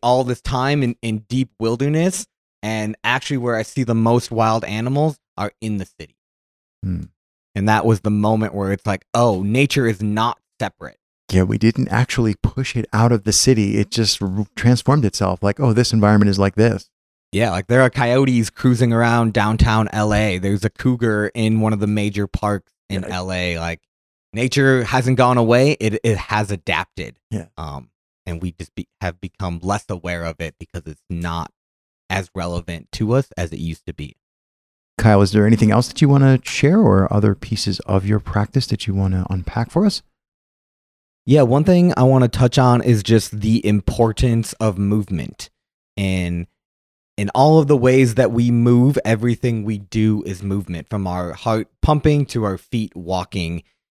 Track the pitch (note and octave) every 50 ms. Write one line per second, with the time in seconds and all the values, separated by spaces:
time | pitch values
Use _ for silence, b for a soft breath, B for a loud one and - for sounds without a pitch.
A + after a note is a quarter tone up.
0 | - A#2+ B2 B2+ C3 B2 B2 - - - C3+ B2+ B2+ C#3 D3 D3 C3+ A#2+ A#2+ -
1 | - A#2 G#2+ G#2+ G#2+ - B2 C3 C3 - _ - A2 A2+ A#2 A#2+ C#3 C#3+ D3+ D#3+
2 | E3 F#3+ F3+ - A3 - _ _ _ _ _ _ - G#2+ A2 A2 G#2+ G#2 A2 -
3 | - A2+ B2 C3 - - D3 C3 A#2+ B2 A#2 A2 A2+ - - C#3 B2+ A#2 A#2 A2+
4 | A2+ A2+ A#2+ A#2 - - A#2 A2 A2+ A2 A2 A2+ - - G#2 G#2+ A2+ B2+ C3+ C#3+
5 | D3+ D#3+ C#3+ - _ _ _ - G2+ G#2 - _ A2 A2 G#2+ G2+ F#2 - _ -
6 | D#2+ D2+ _ _ _ _ _ _ _ _ _ _ _ _ _ _ - F#2 F2+ E2
7 | - - _ _ _ _ _ _ _ _ - G2+ G2 G#2+ G#2+ A2 D#2+ A2+ A2+ G2
8 | - G#2+ G#2 G#2 G#2 G#2+ A2+ G#2+ A2 G#2 - G2+ G2 F#2+ G2+ F#2+ - G#2+ G2 F#2+
9 | _ _ - A#2 A#2+ A#2+ G2+ F#2 G2 G2+ A2 B2+ C#3+ C#3 - C#3+ B2+ A2+ G#2+ F#2
10 | A2 G#2 G#2 A2 A2+ A#2+ - - _ _ _ - A#2 F#2+ - _ E2+ C2 - _
11 | _ _ _ _ _ - - F#2 F#2 F2+ A2 G#2 - A2+ A2+ - - G#2 - A#2
12 | B2+ - - - A#2 A2 G2+ - - - - C3+ C3 - - A#2 G#2+ - - G#2+
13 | A2+ A#2 A#2+ G#2+ G2 A2 G2+ - - - B2 A2 G#2 G2 G#2+ G#2 G2+ - - A#2
14 | A2+ G2+ - - G#2 F#2+ F#2 G#2 G#2 - _ - - A#2+ B2 A#2+ - - C#3+ D3+
15 | B2 G2 - - G2+ F#2 F#2 - - G2+ G#2 - C#3+ B2 G#2+ A2+ A#2+ - - A2
16 | G#2 G#2 G#2 G#2 G2+ G2+ F#2+ G2 G2 G2 - G#2 A2 A#2 G#2+ F#2+ - _ _ _
17 | _ _ _ _ _ _ - G2 A#2 A2+ F2 F2+ F#2+ - A#2+ B2+ C3 B2+ - C#3
18 | B2+ A#2+ B2 C3 C#3 C3+ B2+ A#2+ A2 - - - - C3 B2 A2+ B2+ A#2+ A#2 A#2
19 | A#2 A#2 A#2 A#2+ A#2 A2+ G#2 G#2+ G#2 G#2+ A2 A2 - A#2+ A2 A2 A2 G#2 - G#2+
20 | G#2+ G#2+ G#2 G#2 G#2+ G#2+ F2+ F#2 F2+ G2 G2+ G2 A2 G#2+ - - - B2+ B2+ A#2+
21 | A#2+ A2+ G#2+ G#2 G#2+ G2+ - A#2 A2 A2 A2 A2 A2 A2 A2 G2+ G#2 G#2 G#2 G#2+
22 | G2+ G#2+ G2 G#2 G2+ - - - - G#2 G#2 F#2+ - _ _ _ _ - G2 F#2+
23 | F#2 - F#2 F2+ F#2 F#2 F#2 F2+ F2+ F2 E2+ E2 E2 E2+ E2 - _ _ _ _
24 | _ _ _ _ _ _ - A2 B2 B2+ - C#3 C3+ C3+ C3 B2+ A#2 - - B2+
25 | A#2 B2+ C3 A#2+ B2+ B2 B2+ B2 A#2 A2+ A#2+ B2 C3 D3 D#3 - G#2+ G#2+ G2+ -
26 | - A#2 G#2+ F#2 - - G#2+ G#2+ G#2+ G2 G#2 F2 - - E2+ D#2+ F#2 - _ -
27 | D#2+ A1+ A#1 _ _ _ A2 G2+ E2 - _ - E2 D2+ C#2+ C#2 B1 A1 _ _
28 | _ _ _ _ _ F#2 E2+ E2 F2 F2+ E2 - F2+ - _ - - - _ _
29 | - F2+ E2 _ - F2+ - - F#2+ F2+ F2 E2 E2+ F#2 G2+ G2+ - - G2 F2+
30 | E2 F2+ F2 E2+ E2+ E2 D#2+ - E2 D#2+ - - E2 - - F2 D#2+ D#2+ D2+ -
31 | _ - F2+ E2+ E2+ F2 E2 E2+ D#2+ - _ _ _ _ _ _ _ _ _ _
32 | _ - F#2+ G2 F#2+ - - F#2+ F2 F2 F2 F2 F2 - E2+ E2 - _ - -
33 | A2 G#2+ A#2+ C3+ C#3 - - - F2+ D#2+ D#2 - D#2+ E2+ D#2 - _ - D#2 -
34 | D2+ C#2 - _ _ _ _ _ _ _ _ _ _ _ _ _ _ _ _ -
35 | - A2 G#2+ G2+ G2+ F#2 G#2 G#2+ G2+ G#2+ A#2 G#2 A2+ G#2+ G#2 A2 B2 - - -
36 | D#3 C#3 C#3 C#3 C#3 C3+ C3 B2+ - - - - - C#3+ F3+ A3 A3 A2 G2 F#2+
37 | F#2+ - - G#2 G2+ G#2 G2 - - - A2 G2+ - G#2+ F#2 - - - G2 G2
38 | F#2+ G2+ G#2+ G#2 - - - G#2 G#2 - - C3+ B2 - - G#2 - - F#2+ G2
39 | G2 F#2+ F#2 F#2 F2+ - F#2+ F#2 F2 - - A2 A#2 - - E3+ G#3 G#3 - -
40 | - _ _ _ _ _ _ _ _ _ _ _ _ _ _ _ _ _ _ _
41 | _ _ _ _ _ A#2 C3+ D3+ C3+ A#2 B2+ C#3+ D#3 F#3 F3+ F3 F3 F3+ - -
42 | B2+ C3 C3+ C3 B2+ A#2 - - B2 B2 - C#3+ B2+ B2 B2 A#2+ - B2 A#2+ G#2+
43 | G2 - A2+ A2 - - - G#2+ G2+ G#2+ A2 A#2 - G2 G#2 G#2 - - - -
44 | A#2 A2 G#2+ - - B2 A#2 A2+ A2+ - - - A2 A2 F#2+ F#2 G2+ G2 G#2 A2
45 | G2+ - F#2+ E2 A#1+ - - - - - _ _ _ _ _ _ _ _ _ -
46 | G2 F#2+ F#2+ F#2 F2+ F2 F2 E2+ E2+ - _ _ _ _ _ _ _ _ _ _
47 | _ _ _ - G2+ G2+ - B2 C3+ D3+ D#3 D#3+ D3 C#3 D3 C3 A#2+ B2+ B2+ C3+
48 | C3 A#2+ A2 B2 B2+ G2+ A#2 A#2 A#2+ A#2+ A#2+ A#2+ A#2 A#2+ A#2+ A#2+ B2 C#3 C#3 -
49 | - G#2+ A2+ G#2+ A2+ A#2+ A#2 - - B2 A#2 A2 G2+ G#2+ A2 G2+ G2+ - - A2+
50 | G#2+ A2 G#2+ G#2 - - G2 F2+ G2 G2 G2 G2+ F#2 - F2 E2 D2+ - A#2 G#2
51 | G2 F#2 F2 F2+ F2+ F2 - - - A#2 A2 A2 G#2 - _ _ - - D3+ D3
52 | - D3+ D3 D3 C#3 - - A#2+ A2 G2+ F#2+ F2 - _ - A#2 A2 - - F2+
53 | F2 E2+ F#2 F2+ F2 - - G2+ F2 E2 E2+ E2 - _ _ _ _ _